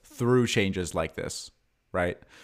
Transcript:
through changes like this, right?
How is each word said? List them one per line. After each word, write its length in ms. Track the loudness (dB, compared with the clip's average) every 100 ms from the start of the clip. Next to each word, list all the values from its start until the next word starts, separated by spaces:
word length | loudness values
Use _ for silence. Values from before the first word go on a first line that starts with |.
through 440 | -20 -2 4 4 4
changes 460 | 2 0 0 -2
like 220 | -4 -4 -6
this, 360 | -10 -10 -14 _ _ _ _
right? 240 | -2 -2 -4 -14 -20